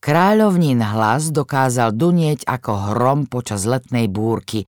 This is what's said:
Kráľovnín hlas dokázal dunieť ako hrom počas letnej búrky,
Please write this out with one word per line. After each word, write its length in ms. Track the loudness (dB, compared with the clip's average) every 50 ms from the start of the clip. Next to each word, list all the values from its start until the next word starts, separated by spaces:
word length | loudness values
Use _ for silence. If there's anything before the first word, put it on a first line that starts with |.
Kráľovnín 800 | -2 0 2 4 4 4 4 4 4 4 2 2 2 2 2 2
hlas 480 | 0 0 0 0 0 2 0 0 -2 -2
dokázal 640 | -2 -2 -2 -2 -2 0 0 0 2 0 0 0 0
dunieť 560 | 0 0 2 2 2 2 0 -2 -2 -4 -6
ako 480 | -6 -6 _ -4 -4 -4 -4 -4 -2 0
hrom 320 | 2 2 2 0 -2 -4
počas 400 | -6 -8 -6 -6 -6 -4 -2 -2
letnej 400 | -2 -2 -2 -4 -2 -2 -2 -2
búrky, 560 | -2 -2 -2 -2 -2 -4 -6 -6 -8 -8 -8